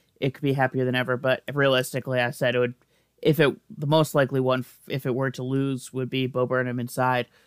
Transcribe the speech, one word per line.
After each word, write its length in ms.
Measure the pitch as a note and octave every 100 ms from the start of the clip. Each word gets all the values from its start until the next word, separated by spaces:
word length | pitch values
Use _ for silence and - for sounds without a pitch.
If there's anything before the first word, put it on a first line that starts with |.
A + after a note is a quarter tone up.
| _ _
it 140 | C#3
could 80 | -
be 100 | C#3+
Happier 320 | C3+ B2+ C3
Than 100 | B2+
Ever, 220 | B2+ B2 B2
but 260 | C3 B2+ -
realistically, 680 | C#3+ C#3 B2+ C3 C3 C3+ B2+
I 100 | A#2+
said 240 | - B2+
it 60 | B2
would, 140 | A#2+ B2 _ _ _ _
if 200 | - D3+
it, 160 | D3 - _ -
the 100 | D3
most 260 | D#3 D3+
likely 240 | D3+ C3 C3+
one, 220 | C3 B2+
f-, 180 | B2 - -
if 180 | C#3 C3+
it 80 |
were 160 | B2 C3+
to 100 | C3
lose, 500 | B2+ C3+ C#3 C3 -
would 180 | C3 B2+
be 180 | C3 C3
Bo 180 | C3 B2+
Burnham 320 | B2+ B2 B2
Inside. 480 | A#2+ - B2+ B2+ A#2+ _